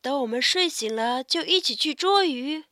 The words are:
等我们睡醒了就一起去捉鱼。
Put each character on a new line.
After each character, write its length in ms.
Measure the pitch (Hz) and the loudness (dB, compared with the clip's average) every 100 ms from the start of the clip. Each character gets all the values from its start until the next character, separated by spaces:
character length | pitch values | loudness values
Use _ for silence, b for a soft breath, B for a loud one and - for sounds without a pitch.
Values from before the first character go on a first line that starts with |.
等 200 | 254 277 | -2 -2
我 40 | 233 | -2
们 160 | 240 | 0
睡 280 | 240 359 359 | 0 2 0
醒 260 | - 220 220 | -2 -4 -2
了 260 | 226 254 | -2 -2
就 220 | 262 339 | -2 -2
一 160 | 311 370 | 2 2
起 160 | - 220 | 2 -2
去 180 | 311 | -4
捉 300 | 269 359 403 | 0 2 4
鱼。 400 | 370 247 262 311 - | 2 0 -4 -6 -10